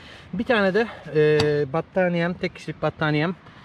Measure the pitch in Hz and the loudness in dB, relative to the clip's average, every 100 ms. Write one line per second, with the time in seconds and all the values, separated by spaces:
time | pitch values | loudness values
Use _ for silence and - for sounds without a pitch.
0 | - - - 185 240 226 190 190 233 - | -20 -20 -10 -6 0 2 2 2 0 -6
1 | - 156 151 151 151 147 143 160 - 190 | -4 2 4 4 2 0 -2 -4 -2 0
2 | 180 175 175 180 180 - - - 156 - | 0 0 -2 -4 -8 -8 -12 -6 -6 -2
3 | 151 147 165 170 - - | 0 0 0 -4 -12 -20